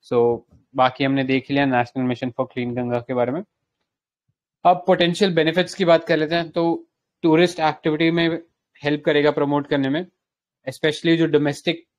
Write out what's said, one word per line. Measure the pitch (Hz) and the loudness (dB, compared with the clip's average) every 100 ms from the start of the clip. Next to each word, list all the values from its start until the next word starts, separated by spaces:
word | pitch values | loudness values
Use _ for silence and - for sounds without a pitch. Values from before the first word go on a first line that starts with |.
So | - 123 120 117 _ _ _ 135 | -2 0 2 0 _ _ _ 0
बाकी | 127 - | 0 2
हमने | 135 139 | -2 0
देख | 131 131 - | 0 -2 -2
लिया | 143 143 | -2 0
National | 123 120 135 | 0 -2 -4
Mission | 127 120 127 | -4 -4 -6
for | 117 127 | -6 -8
Clean | - 123 | -6 -6
Ganga | 123 123 120 | -6 -4 -6
के | 117 | -4
बारे | 127 120 | -4 -2
में। | 151 214 _ _ _ _ _ _ _ _ _ _ _ 175 | -4 -10 _ _ _ _ _ _ _ _ _ _ _ 2
अब | 180 - | 2 2
potential | 180 175 170 202 | 2 2 2 0
benefits | 165 156 165 175 | 2 0 0 -4
की | - 175 | -2 2
बात | 165 | 2
कर | 165 160 | 2 -2
लेते | 156 170 | 0 -4
हैं। | 160 | -4
तो | 170 170 165 - _ _ _ | -2 -2 -2 -8 _ _ _
tourist | 165 160 175 175 | 2 4 2 2
activity | 156 143 165 151 165 | -2 -2 -4 0 0
में | 170 165 165 - _ _ _ | 2 0 -2 -10 _ _ _
help | 147 147 147 | -4 -2 0
करेगा | 147 147 | 2 2
promote | 147 143 143 143 | 0 -2 -2 -2
करने | 143 135 | -2 -2
में, | 151 185 _ _ _ _ _ - | -4 -6 _ _ _ _ _ -14
especially | - 156 151 170 165 | -4 -4 -2 0 2
जो | 160 | 2
domestic | 147 147 143 - 165 _ | 2 0 -4 -6 -6 _